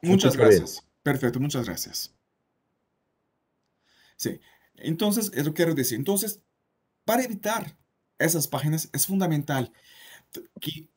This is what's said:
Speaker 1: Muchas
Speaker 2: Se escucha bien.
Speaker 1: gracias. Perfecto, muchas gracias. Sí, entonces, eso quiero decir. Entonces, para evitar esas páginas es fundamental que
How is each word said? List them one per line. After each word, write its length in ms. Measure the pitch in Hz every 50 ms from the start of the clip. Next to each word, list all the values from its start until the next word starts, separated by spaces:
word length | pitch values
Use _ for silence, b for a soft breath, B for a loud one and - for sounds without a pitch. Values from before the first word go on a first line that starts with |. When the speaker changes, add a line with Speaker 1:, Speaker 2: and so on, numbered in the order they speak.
Speaker 1:
Muchas 320 | - 170 185 190 - 127 101
Speaker 2:
Se 40 | -
escucha 120 | - 110
bien. 120 | 104 87
Speaker 1:
gracias. 240 | - - - - - _ _ _
Perfecto, 380 | _ 143 139 135 135 120 117 123
muchas 260 | 131 147 - 135 117
gracias. 500 | 110 85 80 - - - - - - _ _ _ _ _ _ _ _ _ _ _ _ _ _ _ _ _ _ _ _ _ _ _ _ _ _ _ _ _ _ _ _ _ _ b b b b b b b
Sí, 240 | b - 113 - - b b b b b b b
entonces, 560 | - - 147 160 160 - 208 302 254 220 - -
eso 200 | 120 143 156 151
quiero 200 | - 170 165 160
decir. 240 | 139 131 - 123 113
Entonces, 440 | 143 165 202 196 226 214 - - _ _ _ _ _ _ _ _ _ _ _ _ _
para 180 | - 220 240 254
evitar 540 | 247 226 196 - 208 220 226 170 - - _ _ _ _ _ _ _ _ _
esas 280 | - 165 165 165 147 -
páginas 420 | - 139 131 151 156 160 160 - _
es 140 | 143 - -
fundamental 680 | 190 196 190 170 156 147 143 151 147 135 123 - B B B B B B B B B B B B - - - - _ -
que 260 | - 151 151 156 156 _ _